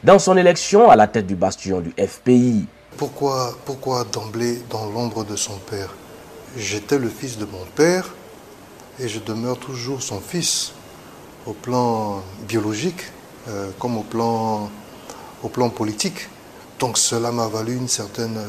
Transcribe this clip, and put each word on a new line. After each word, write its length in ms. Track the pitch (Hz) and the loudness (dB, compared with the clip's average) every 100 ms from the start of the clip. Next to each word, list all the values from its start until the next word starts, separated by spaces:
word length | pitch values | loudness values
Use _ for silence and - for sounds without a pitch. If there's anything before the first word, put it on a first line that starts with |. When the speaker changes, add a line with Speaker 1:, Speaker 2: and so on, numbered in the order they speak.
Speaker 1:
dans 160 | - 190 | 10 8
son 180 | 185 185 | 8 8
élection 540 | 175 170 - 202 226 | 8 6 4 8 10
à 60 | 120 | 10
la 100 | 104 | 8
tête 220 | 113 95 | 4 -2
du 80 | 95 | 0
bastion 440 | 95 - 95 92 | 0 0 -4 -4
du 100 | 82 | -4
F 300 | - 95 - | -2 -2 0
P 100 | 127 | 6
I. 320 | 123 123 110 - - - - | 6 6 2 -2 -12 -20 -8
Speaker 2:
Pourquoi, 600 | 143 - 139 135 123 117 | -8 -2 -2 0 -4 -6
pourquoi 400 | - 131 131 123 113 | -10 -8 -2 -2 -2
d'emblée 460 | 107 110 110 120 120 117 | -6 -6 -2 -2 -2 -6
dans 160 | 110 107 | -6 -6
l'ombre 340 | 110 120 110 | -4 -4 -4
de 100 | 104 | -6
son 200 | 101 - 98 - | -6 -6 -8 -8
père ? 240 | 101 95 - - - - - - 127 | -8 -8 -12 -18 -20 -20 -20 -16 -10
J'étais 400 | 101 107 - 143 | -6 -6 0 0
le 100 | 117 | 0
fils 300 | - 135 107 | -6 -10 -8
de 80 | 104 | -10
mon 180 | 98 90 | -10 -10
père 360 | - 165 185 180 - - - - - - - - - | 2 4 4 -4 -14 -20 -20 -20 -20 -20 -20 -20 -10
et 80 | 123 | -8
je 100 | 110 | -6
demeure 400 | 104 110 123 123 | -6 -4 -2 -4
toujours 440 | - 127 120 139 | -8 -10 -8 -6
son 180 | - 101 | -6 -8
fils 520 | - 175 - - - - - - - - - - - | -6 -4 -2 -2 -4 -12 -20 -20 -20 -20 -20 -16 -12
au 60 | |
plan 720 | 104 - 123 120 113 107 98 95 101 107 | -10 -2 2 2 0 -2 -6 -10 -14 -4
biologique, 540 | 113 104 107 170 170 - - - - - | -2 -2 -2 -4 -6 -14 -18 -20 -18 -10
euh, 220 | 101 98 98 | -8 -8 -6
comme 180 | 120 113 | -4 -4
au 60 | |
plan, 680 | 104 113 117 113 113 107 104 - - - - - - - | -4 -2 0 0 -2 -2 -6 -12 -20 -20 -18 -18 -18 -12
au 60 | 110 | -8
plan 220 | - 120 | 0 0
politique. 580 | - 110 104 190 - - - - - - - | 0 -4 -2 -6 -6 -16 -18 -20 -20 -20 -6
Donc 200 | 127 104 | -2 0
cela 340 | - 117 117 | 0 0 -2
m'a 160 | 120 113 | -2 -2
valu 280 | 110 110 123 | -2 -4 -4
une 120 | 127 | -4
certaine 500 | - 101 110 113 110 | -4 -6 -6 -6 -6